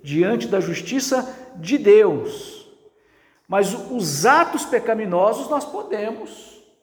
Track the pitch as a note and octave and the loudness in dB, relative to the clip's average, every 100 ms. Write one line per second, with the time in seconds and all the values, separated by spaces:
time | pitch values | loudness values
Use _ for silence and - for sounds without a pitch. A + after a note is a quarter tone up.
0 | C#3+ D3 F3+ A3+ - G3 E3+ E3+ - C4 | -4 0 0 0 -2 -2 -2 -6 -6 -4
1 | C4 C4 - - - - D#3+ C#4 G3+ G#3 | -2 -4 -4 -12 -18 -16 -4 0 6 8
2 | G3+ D3 - - - - - _ _ _ | 8 2 -6 -10 -14 -18 -20 _ _ _
3 | _ _ _ _ _ F#3+ F#3+ A#3 - B3 | _ _ _ _ _ 0 0 -2 -6 -6
4 | F3 C#3 G3 D4+ E4+ D4+ - A#3+ - A3 | -4 0 4 4 4 -2 -2 -2 0 -2
5 | G#3+ F3 G3 C4+ C#4 D4 C#4 G4+ - G#3 | 0 2 2 2 -2 -4 -4 -10 -8 -6
6 | G#3+ A3+ G#3+ - - - _ _ | -6 -8 -14 -18 -20 -20 _ _